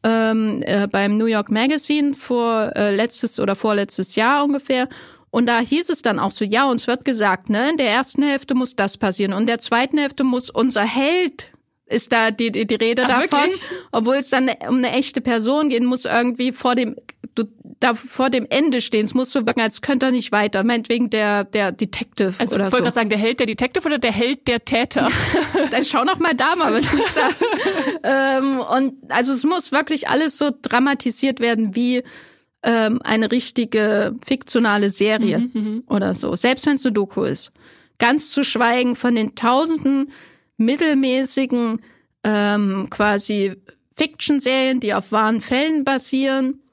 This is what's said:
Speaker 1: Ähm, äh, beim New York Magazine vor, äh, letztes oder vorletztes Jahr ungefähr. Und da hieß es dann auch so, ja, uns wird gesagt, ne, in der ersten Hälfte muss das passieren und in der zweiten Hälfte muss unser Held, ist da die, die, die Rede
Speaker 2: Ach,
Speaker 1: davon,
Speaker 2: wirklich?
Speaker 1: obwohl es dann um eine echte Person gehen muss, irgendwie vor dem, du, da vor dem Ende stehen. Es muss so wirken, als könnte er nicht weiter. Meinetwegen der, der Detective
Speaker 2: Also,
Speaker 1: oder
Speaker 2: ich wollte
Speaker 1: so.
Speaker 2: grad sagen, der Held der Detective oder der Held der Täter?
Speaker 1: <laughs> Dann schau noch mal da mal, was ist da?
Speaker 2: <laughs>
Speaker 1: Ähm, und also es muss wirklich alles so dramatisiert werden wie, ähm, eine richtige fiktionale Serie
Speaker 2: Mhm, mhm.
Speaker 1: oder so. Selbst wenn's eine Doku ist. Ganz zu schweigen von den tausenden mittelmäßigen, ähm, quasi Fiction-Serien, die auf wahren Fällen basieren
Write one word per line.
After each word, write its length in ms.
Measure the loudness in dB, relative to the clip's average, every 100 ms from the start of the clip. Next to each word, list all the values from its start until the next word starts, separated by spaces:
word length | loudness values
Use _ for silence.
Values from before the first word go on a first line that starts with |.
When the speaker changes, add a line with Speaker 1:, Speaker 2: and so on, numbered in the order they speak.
Speaker 1:
Ähm, 580 | 0 2 2 2 0 -2
äh, 220 | -2 -2 0
beim 300 | 0 0 2
New 80 | 2
York 240 | 0 0
Magazine 640 | 0 0 0 0 0 2
vor, 560 | -2 -4 0 0 0 -2 0
äh, 180 | 0
letztes 460 | 2 0 -2 -6 -2
oder 160 | -2 0
vorletztes 580 | 0 0 -2 -4 -4
Jahr 300 | 0 2 2
ungefähr. 440 | 2 0 0 -2 -2 -6 -20 -20 _
Und 160 | 0 2
da 120 | 2
hieß 320 | 2 0 0
es 120 | -2
dann 180 | 0 0
auch 100 | -2
so, 140 | -2
ja, 220 | -2 2 2
uns 160 | 0 -2
wird 180 | -2
gesagt, 460 | -2 0 0 0 -2
ne, 200 | 0 0
in 60 | 0
der 120 | 2
ersten 320 | 0 0 0
Hälfte 320 | 0 0 0
muss 220 | -2 -2 -2
das 200 | -4 0
passieren 360 | -4 0 -2
und 80 | 0
in 60 | 0
der 100 | -2
zweiten 400 | 0 0 2 0
Hälfte 240 | -2 -2
muss 260 | 0 0 -2
unser 320 | 0 0 0
Held, 640 | 0 0 0 2 0 -4 -20 _ _ _ _
ist 260 | -4 0
da 180 | 2 2
die, 220 | 0 -2
die, 140 | -2 -2
die 60 | 0
Rede 260 | 0 2
Speaker 2:
Ach, 40 | 2 2
Speaker 1:
davon, 180 | 2 2
Speaker 2:
wirklich? 220 | 2 -2 -8 -12 -6
Speaker 1:
obwohl 260 | -2 2 0
es 140 | 2
dann 180 | 0 0 -2 -2
um 80 | 0
eine 160 | 2
echte 280 | 0 -2 -2
Person 500 | 0 0 0 0 2
gehen 160 | 2 0
muss, 180 | 0
irgendwie 480 | 0 0 0 0 -4
vor 240 | 0 0 2
dem, 180 | 0 -6 -18 -18 -10
du, 100 | -6 -6 _ -20 -2
da 140 | 0
vor 360 | 0 -8 -2 0
dem 160 | 0 0
Ende 320 | 2 2 0
stehen. 240 | 0 0
Es 80 | 0
muss 200 | 0 0
so 120 | -2
wirken, 160 | 0 0
als 220 | -2 -2
könnte 240 | -2 0 2
er 60 |
nicht 180 | 0 0
weiter. 300 | 0 2 0
Meinetwegen 460 | 0 0 0 0 0
der, 320 | 2 2 0
der 280 | 0 0 -2
Detective 600 | -2 -6 -4 -10 -2 -2 0
Speaker 2:
Also, 160 | -2
Speaker 1:
oder 120 | 0 2
Speaker 2:
ich 40 |
wollte 120 | 2
Speaker 1:
so. 0 |
Speaker 2:
grad 100 | 2
sagen, 140 | 0 0
der 80 | 0
Held 220 | 0 0
der 60 | -2
Detective 380 | -2 -2 -2 -2
oder 120 | 0
der 140 | 0
Held 340 | 0 -2 0 -2
der 160 | -2
Täter? 460 | 0 -2 0 0 0 0 0 0
Speaker 1:
<laughs> 300 | 0 0 0
Dann 120 | 0
schau 200 | 0 0
noch 160 | 0 0
mal 140 | 0
da 200 | 2 0 2
mal, 160 | 2
was 220 | 2 2
ist 220 | 0 0 2
da? 120 | 0
Speaker 2:
<laughs> 60 | 0 0 0 0 0 -2 -2 0
Speaker 1:
Ähm, 540 | 2 2 2 0 -2
und 340 | 0 0 0 -4 -4
also 220 | -2 0
es 120 | 0
muss 280 | 0 0 0
wirklich 360 | -2 0 -4 0
alles 300 | 0 0 0
so 120 | -2 -2
dramatisiert 800 | -2 2 2 0 -2 -2 -2 0
werden 340 | 0 0 0
wie, 280 | 0 0 0 -4 -18 -20 _ _ _
ähm, 380 | 0 2 2 0
eine 260 | 0 0 2
richtige 840 | 0 -2 -2 0 2 2 2 0 -4 -4
fiktionale 600 | -4 0 0 2 2 2
Serie 500 | 2 0 2 2 0
Speaker 2:
Mhm, 120 | 0
mhm. 320 | -2 -4 -6 -2
Speaker 1:
oder 280 | 0 0
so. 200 | -2 -4
Selbst 300 | 0 0 0 0
wenn's 180 | 0 0
eine 80 |
Doku 280 | 0 -2 -2
ist. 280 | -4 -4 -10 _ -20 -20 _ _
Ganz 320 | 2 2 -2
zu 120 | -4
schweigen 540 | -2 0 0 2 0 0
von 180 | 0
den 200 | 0 -2
tausenden 760 | -2 0 2 2 0 0 0 -2 -8 -20 _ _ -2 0 2
mittelmäßigen, 960 | 2 2 2 2 0 -2 0 0 0 -4 -10 _ _ _
ähm, 640 | -2 2 2 2 0 0 -6
quasi 640 | 0 0 0 -2 -2 -2 -4 -20 _ _ -4
Fiction-Serien, 840 | -4 -2 0 0 2 0 2 0
die 140 | 0
auf 180 | -2 0
wahren 280 | 0 2 0
Fällen 440 | 0 0 0 0
basieren 760 | 0 -2 -2 -2 0 0 -2 -4 _